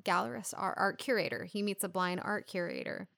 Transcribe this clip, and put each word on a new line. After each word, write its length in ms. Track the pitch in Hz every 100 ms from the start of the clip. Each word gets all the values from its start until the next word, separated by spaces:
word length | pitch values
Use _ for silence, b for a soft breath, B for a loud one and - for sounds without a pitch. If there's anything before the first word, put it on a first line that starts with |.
gallerist, 520 | 196 180 226 233 - -
ar-, 220 | 190 -
art 200 | 196 -
curator. 460 | - 226 - -
He 180 | 175 208
meets 220 | 202 190
a 40 | 190
blind 320 | 185 180 180
art 240 | - 208 -
curator, 640 | 185 175 65 - - 185